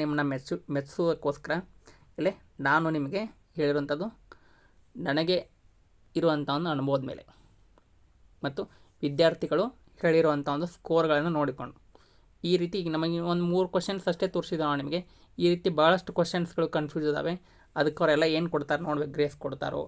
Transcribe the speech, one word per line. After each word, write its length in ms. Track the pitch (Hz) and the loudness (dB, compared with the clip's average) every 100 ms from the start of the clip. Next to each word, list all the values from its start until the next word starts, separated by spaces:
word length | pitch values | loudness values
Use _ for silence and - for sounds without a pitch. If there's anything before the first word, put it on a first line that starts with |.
ನಿಮ್ಮನ್ನ 220 | 151 147 143 | 0 0 -2
ಮೆಚ್ಚು-, 320 | 135 - 170 - | -2 -6 -8 -4
ಮೆಚ್ಚಿಸೋಕ್ಕೋಸ್ಕರ 800 | 143 139 - 170 156 147 143 - 165 - - - - - - | -6 -4 -2 -2 0 -2 -4 -4 -4 -6 -16 -20 -20 -16 -4
ಇಲ್ಲೇ 140 | 160 196 - - | -2 -2 -12 -4
ನಾನು 300 | 139 156 160 | 2 4 2
ನಿಮಗೆ 320 | 156 139 196 220 - _ - | -2 -2 -4 -6 -12 _ -2
ಹೇಳಿರುವಂಥದ್ದು, 500 | 147 147 143 147 214 - - - _ _ _ _ _ | 0 2 0 -4 -4 -10 -20 -20 _ _ _ _ _
ನನಗೆ 420 | - 165 147 165 180 - _ _ _ _ _ _ | -10 -2 0 0 0 -2 _ _ _ _ _ _
ಇರುವಂಥ 340 | 165 165 151 147 | 0 2 2 0
ಒಂದು 200 | 143 170 | -2 -2
ಅನುಭವದ 340 | 143 139 139 131 | -2 0 0 -2
ಮೇಲೆ 120 | - - - _ _ _ _ _ _ _ _ - _ | -12 -16 -20 _ _ _ _ _ _ _ _ -20 _
ಮತ್ತು 200 | 143 139 - - - - | -8 -6 -10 -12 -20 -6
ವಿದ್ಯಾರ್ಥಿಗಳು 640 | 143 143 165 165 156 156 226 - - - | -2 4 4 4 0 0 0 -4 -20 -2
ಹೇಳಿರುವಂಥ 460 | 170 160 160 143 143 | 2 4 4 2 0
ಒಂದು 180 | 143 175 | -2 -4
ಸ್ಕೋರ್‌ಗಳನ್ನು 640 | - - 165 160 147 165 156 | -8 0 2 4 4 2 0
ನೋಡಿಕೊಂಡು. 360 | 143 131 127 - _ - _ _ _ _ | 0 -2 -10 -14 _ -20 _ _ _ _
ಈ 80 | 170 180 | 0 0
ರೀತಿ 200 | 175 196 | 0 -4
ಈಗ 120 | 170 | -2
ನಮಗೆ 260 | 156 165 170 170 | -2 0 0 0
ಒಂದು 120 | 175 | 0
ಮೂರು 220 | 175 180 185 | 2 2 2
ಕ್ವಶನ್ಸ್ 380 | 185 175 196 180 | 0 -2 -4 -2
ಅಷ್ಟೇ 180 | 170 190 | -2 -2
ತೋರಿಸಿದ್ದು 360 | 180 - 165 | -2 -4 -2
ನಾನು 140 | 151 143 | 0 -2
ನಿಮಗೆ. 180 | 143 170 180 - _ - | -2 -6 -6 -18 _ 0
ಈ 80 | 175 | 2
ರೀತಿ 160 | 175 185 | 2 0
ಭಾಳಷ್ಟು 400 | 151 160 180 - | 4 4 4 0
ಕ್ವಶನ್ಸ್‌ಗಳು 560 | - 170 180 170 - 160 | -2 0 0 -4 -2 -2
ಕನ್ಫ್ಯೂಸ್ 380 | 160 147 160 151 | -2 -4 -2 -2
ಇದ್ದಾವೆ. 260 | 147 151 180 - - _ 160 | 0 -2 -6 -10 -20 _ -2
ಅದಕ್ಕೆ 240 | 147 151 | 0 2
ಅವರೆಲ್ಲ 240 | 160 151 165 156 | 4 4 4 2
ಏನು 120 | 170 | 0
ಕೊಡ್ತಾರೆ 320 | 151 139 151 | -2 -2 -2
ನೋಡ್ಬೇಕು, 300 | 170 147 147 | -2 -4 -4
ಗ್ರೇಸ್ 240 | 147 147 - | -2 -2 -2
ಕೊಡ್ತಾರೋ 460 | 139 139 143 147 | -8 -6 -6 -6